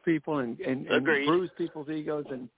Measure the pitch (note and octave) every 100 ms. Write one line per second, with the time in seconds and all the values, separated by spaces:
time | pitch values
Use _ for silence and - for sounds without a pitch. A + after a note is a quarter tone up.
0 | - D#3 D#3+ D3+ A#2+ A#2+ C3 C3 - C3
1 | C#3 C#3+ C#3+ F3 F3 - E3+ D#3 C#3+ D#3
2 | D3+ D3+ D3 C3 B2